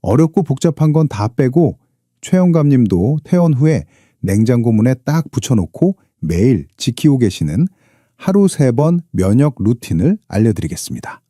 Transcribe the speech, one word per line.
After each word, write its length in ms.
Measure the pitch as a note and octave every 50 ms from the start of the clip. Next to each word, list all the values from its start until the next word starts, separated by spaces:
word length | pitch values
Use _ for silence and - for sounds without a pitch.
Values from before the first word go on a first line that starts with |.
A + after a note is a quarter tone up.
어렵고 420 | - - G#2+ C3+ E3 D#3 _ G#3 F3
복잡한 480 | - C#3 C3 - E3+ D3+ - D#3 D#3
건 160 | D3 D#3+ D#3+ C3+
다 200 | - G2+ G#2 A2+
빼고 500 | - - C#3 B2+ B2+ E3 E3+ B2 - _ _ _ _ _ _ _ _ _
최영감 480 | - - - F#3 F#3 F3+ E3 E3 D3+ D3
님도 500 | C#3 B2+ A#2+ G2+ F#2+ E2+ F2+ A#2 D3+ D#3 -
퇴원 300 | - - F3+ F3 E3 D3+
후에 300 | B2 C#3+ D#3 D#3 G2 D#2+ _ _ _ _ _ _ _
냉장고 520 | - G2+ G2 G#2 A2 A2+ B2+ A#2+ A2+ A#2+
문에 220 | A2+ G#2+ A2 B2 C3
딱 360 | B2+ _ - D3 E3 D3+ -
붙여놓고 680 | - C3 - - C3 G#2+ F2 - _ - D#3+ F#3 F#3+ _ _ _ _ _
매일 460 | - D#2 E2 E2+ G2+ B2+ B2+ F2 C#2+ - _
지키고 420 | _ - - A#2 - - D3+ C#3 C3
계시는 480 | A#2+ G2 - - D#2 D2+ D2+ G#2+ E3+ F#3 _ _ _ _ _ _ _ _ _
하루 320 | _ - - F#3 G3+ G3+ F#3
세 240 | - - D3 C3
번 280 | A#2 A#2+ D3+ D#3+ F3 F3 - _
면역 460 | - G2 F#2 F#2+ G#2 B2 C#3+ D3+ C3 -
루틴을 600 | F#2+ G#2 B2 - - - - D#2+ F#2+ D#3 G#3 G#3+ _
알려드리겠습니다. 960 | _ - G2 A2 A#2 G#2+ D#2+ E2 C#2+ - - - - B1 A#1+ - - - - _